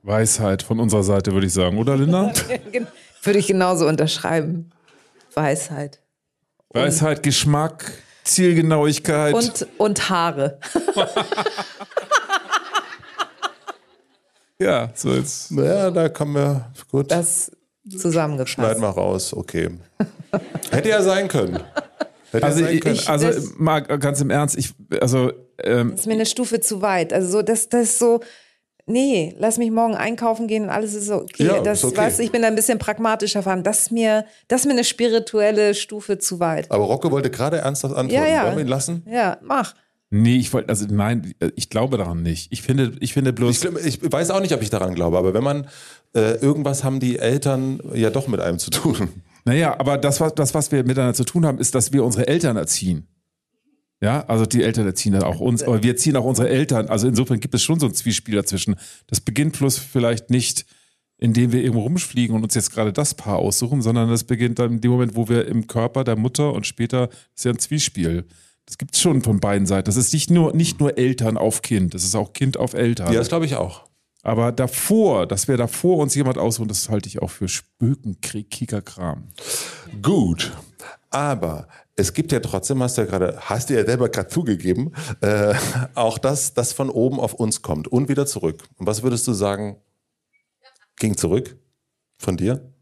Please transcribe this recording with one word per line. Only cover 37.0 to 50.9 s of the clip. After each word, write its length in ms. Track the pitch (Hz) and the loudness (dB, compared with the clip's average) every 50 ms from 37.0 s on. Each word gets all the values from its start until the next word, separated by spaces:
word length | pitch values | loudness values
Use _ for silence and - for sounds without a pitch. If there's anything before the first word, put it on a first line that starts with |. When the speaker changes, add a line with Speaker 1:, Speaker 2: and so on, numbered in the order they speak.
| 143 165 | 0 0
Speaker 3:
wollte 220 | 135 139 135 135 | 0 2 0 -2
gerade 260 | - - 123 147 165 160 | -2 -2 -2 0 0 0
ernsthaft 380 | - 139 143 - - 135 135 | -2 -2 -2 -2 -4 -4 -2
antworten. 280 | - 127 135 233 269 311 | -2 -2 0 2 2 2
Speaker 2:
Ja, 60 | 311 | 2
ja. 120 | 320 302 220 | 2 2 2
Speaker 3:
Wollen 120 | - - 156 | 0 0 -2
wir 60 | 151 | -2
ihn 40 | 123 | 0
lassen? 340 | 127 139 135 - 170 170 170 214 | -2 -2 -2 -4 -6 -8 -8 -4
Speaker 2:
Ja, 300 | 226 247 220 185 - - | -2 0 0 0 0 -4
mach. 320 | - - 262 277 214 - - _ _ _ _ _ _ _ 104 | -6 -4 -2 -2 -2 -4 -8 _ _ _ _ _ _ _ 2
Speaker 1:
Nee, 220 | 104 113 117 123 | 4 4 6 6
ich 160 | 127 123 - | 4 2 2
wollte, 160 | - 123 - - | -2 -2 0 0
also 200 | 113 101 104 104 | -2 -2 -2 -2
nein, 440 | 104 104 101 110 120 117 - 92 - _ - - - | 0 0 0 0 0 -2 -4 -6 -6 _ -4 -4 -2
ich 140 | - - - | -4 -8 -2
glaube 280 | - 110 117 131 131 107 | 0 0 0 0 0 -2
daran 240 | 95 85 85 85 | -2 -2 -2 -2
nicht. 300 | 85 85 82 - - - | -2 -2 -2 -4 -6 -10
Ich 100 | - 120 - | -12 -8 -2
finde, 280 | - 131 139 135 117 - - | 0 2 2 2 0 -2 -6
ich 140 | - 117 - | -8 -2 -2
finde 180 | 143 131 131 | 0 0 0
bloß 240 | 123 113 123 120 120 | 2 2 2 2 2
Speaker 3:
Ich 60 | - | 2
glaub, 160 | - 180 170 - 170 | 0 -2 -4 -2 -2
ich 260 | 160 123 - - 165 | -4 -4 -2 -2 -2
weiß 200 | - 143 175 175 | 0 0 0 0
auch 100 | 185 196 | 0 0
nicht, 120 | 196 185 160 | 2 2 0
ob 80 | 123 | 0
ich 80 | 113 107 | 0 -2
daran 240 | 113 104 92 92 90 | -2 -2 -2 -2 -2
glaube, 240 | 85 87 85 82 90 | 0 0 2 2 2
aber 160 | 90 92 92 | 2 2 2
wenn 100 | 107 127 | 2 0
man, 260 | 139 143 143 - - - - - - - - _ _ _ | 0 -2 -2 -6 -10 -16 -20 -20 -20 -20 -20 _ _ _
äh, 200 | 117 110 110 113 | 0 2 2 2
irgendwas 480 | 117 139 139 143 156 143 143 139 139 - | 2 2 2 2 2 0 -2 -2 -2 -2
haben 160 | 135 135 135 | -2 -2 0
die 180 | 127 123 120 - | 0 0 0 0
Eltern 600 | - 113 127 143 139 143 135 131 131 135 135 - - - - | 0 0 0 2 0 0 0 0 0 -2 -4 -6 -8 -6 -2
ja 160 | 120 113 110 | 0 0 2
doch 180 | 110 135 135 135 | 2 0 -2 -2
mit 140 | 110 92 | -2 -2
einem 180 | 87 87 85 85 | -2 -2 -2 -4
zu 120 | - - | -4 -4
tun. 360 | - - - 165 - - 101 87 - - - _ _ _ _ | -4 -2 0 0 0 0 -2 -4 -6 -12 -20 _ _ _ _
Speaker 1:
Naja, 340 | 117 120 151 170 147 - - | 2 2 4 2 2 0 0
aber 180 | 131 135 143 139 | 0 0 0 2
das, 220 | 113 143 139 - | 2 0 2 2
was, 160 | 165 156 156 | 0 0 2
das, 180 | 156 151 131 - | 0 0 0 0
was 160 | 156 147 - - | -2 0 0 0
wir 100 | 127 127 | 0 2
miteinander 300 | 127 | 2